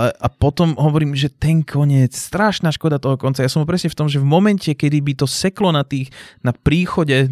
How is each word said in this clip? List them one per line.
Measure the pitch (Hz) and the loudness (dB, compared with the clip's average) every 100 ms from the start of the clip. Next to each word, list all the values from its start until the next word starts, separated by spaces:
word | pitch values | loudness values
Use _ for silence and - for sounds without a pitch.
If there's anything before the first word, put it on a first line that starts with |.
| 123 | 0
a | - - | -2 -8
potom | - 143 - 165 139 | 0 -2 2 0 2
hovorím, | 151 151 147 | 0 2 0
že | 139 143 | -2 -4
ten | - 147 160 | -2 0 0
koniec, | 151 143 147 135 127 | 0 0 2 4 2
strašná | - - 180 214 - 160 | 0 -8 -2 0 0 -2
škoda | - 160 139 | -2 -2 -2
toho | 131 135 | -2 -2
konca. | 135 135 | -2 -2
Ja | 131 | 0
som | 160 151 | 0 0
presne | 180 165 | -2 -4
v | - | -2
tom, | 151 | -2
že | 139 | 0
v | 139 | 2
momente, | 165 208 196 - | 4 4 2 -2
kedy | 143 147 147 | -2 0 0
by | 143 135 | -2 -2
to | 135 | -2
seklo | - 190 190 190 | -2 -4 0 0
na | 151 | 0
tých, | 135 139 131 - - _ | -2 -6 -8 -12 -20 _
na | 123 | -4
príchode | - 147 165 175 - 151 131 135 | 0 0 2 0 -2 0 2 0